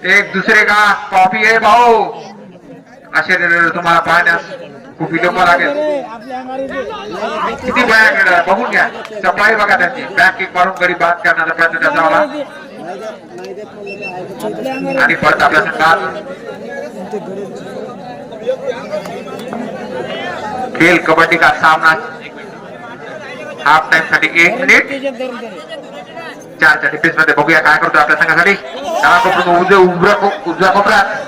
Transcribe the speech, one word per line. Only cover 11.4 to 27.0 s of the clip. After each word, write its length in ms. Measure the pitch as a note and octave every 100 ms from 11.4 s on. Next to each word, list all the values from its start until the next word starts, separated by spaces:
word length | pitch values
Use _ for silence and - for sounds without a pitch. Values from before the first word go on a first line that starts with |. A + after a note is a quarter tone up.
| D#3+
प्रयत्न 240 | E3 E3 -
त्याचा 240 | E3 E3
आला। 180 | D#3+ - D4 D4 C4+ - - - - - G#3+ A#3 - - F#3+ G3 G#3+ G#3 G3+ G3+ G3+ F3+ - - G#3+ - C4 C4 C4+ C4
आणि 120 | -
परत 280 | - - -
आपल्या 180 | - D#3
संघात 380 | - - D#3+ G3+ F3+ - - - - - A3+ - G3+ G3+ F#3+ G#3+ E3+ G3 G3 - F3 G3+ - - - - - A#4 A4+ C5 C5+ - - D5+ - - - - A#3+ A#3 - - - - - - - - - - - -
खेळ 200 | D#3+ E3+
कबड्डी 400 | - E3 E3 E3
का 120 | E3
सामना 720 | D3+ E3 D#3+ D#3+ D#3 - - - - - - - - - - - - - - - -
हाफ 260 | C#3+ D#3 D#3
टाइम 120 | D#3+
साठी 260 | D#3+ D#3 C#3+
एक 200 | D#3+ E3+
मिनिट. 320 | A#3 - A#3 - C#4 C4+ A#3 B3+ A#3+ A3+ F#3+ - D#5+ - D5 - - - - - -
चारच्या 300 | D#3+ D3+ D3
डिफेन्स 260 | D3+